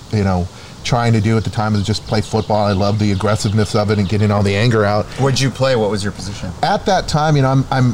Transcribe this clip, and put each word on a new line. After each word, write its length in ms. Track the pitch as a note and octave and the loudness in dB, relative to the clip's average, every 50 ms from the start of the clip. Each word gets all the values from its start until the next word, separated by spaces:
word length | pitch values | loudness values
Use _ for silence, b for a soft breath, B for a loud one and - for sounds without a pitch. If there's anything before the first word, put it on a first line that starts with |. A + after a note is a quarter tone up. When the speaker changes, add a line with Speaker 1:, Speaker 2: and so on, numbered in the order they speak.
| - - | -8 -4
Speaker 1:
you 120 | - G#2+ G2 | -2 0 0
know, 240 | F#2+ F#2+ F2+ F2+ F#2 B B B B B B B | 2 0 0 -2 -4 B B B B B B B
trying 280 | - - A#2+ A#2 A#2 | -2 0 0 2 2
to 80 | A2+ A2+ | 2 2
do 160 | G#2 A2 A2+ | 2 2 2
at 80 | A2 G2 | 0 0
the 60 | - | -2
time, 260 | - - G#2+ G#2+ G#2+ | -4 -2 -2 0 0
is 80 | G#2 G2 | 0 0
just 160 | - G#2+ - - - | -2 -2 -4 -4 -4
play 140 | A#2 G#2+ | -2 -2
football. 440 | G2 - - A2 G#2 - A2 G#2 G#2+ | -2 -2 -2 -2 -2 0 0 0 2
I 60 | G2+ | 2
loved 280 | G#2 F#2 G2+ G2+ G#2 G#2+ | 0 0 0 0 0 0
the 100 | G#2+ G#2 | 0 0
aggressiveness 640 | G2+ F#2 G#2 G#2 G#2+ G#2 - A2+ G2 A2 G#2+ - - | 0 0 0 0 0 0 0 0 0 0 0 0 0
of 160 | A2 G2 F#2+ | 0 0 0
it 80 | G#2+ G2+ | 2 0
and 80 | G#2 F2 | 0 0
getting 240 | - G#2+ G#2+ G#2 | 0 0 2 2
all 100 | G#2 G2+ | 2 2
the 140 | G#2 G2 G2 | 2 2 2
anger 300 | G2 A2 B2 A#2 A2 G#2 | 2 2 2 2 2 2
out. 200 | G2+ G#2 G#2+ G2 - - - | 2 2 0 -2 -4 -4 -2
Speaker 2:
What'd 180 | B2+ C#3 C3+ A#2+ | 0 0 0 0
you 120 | C3 C3+ | 0 -2
play? 260 | - - C3 C3+ C3 | -2 0 0 0 2
What 140 | A#2 A2 G2+ | 2 0 0
was 120 | G#2+ G#2 | -2 -2
your 120 | F#2+ G#2 F2 | -4 -6 -6
position? 360 | - - - G2+ - - F2+ - - - | -8 -10 -12 -10 -10 -10 -10 -8 -4 -2
Speaker 1:
At 220 | D#3 G3 G#3+ - | 0 0 0 0
that 240 | G#3 G3 F3 - - | 0 0 0 0 0
time, 260 | - D3+ D3+ D#3+ D3+ | 0 0 2 4 4
you 60 | C#3+ | 4
know, 80 | C3 C3 | 4 4
I'm, 160 | C3+ C3+ C3 - | 2 2 0 0
I'm, 220 | C3 C3+ B2+ B2 | 0 2 2 2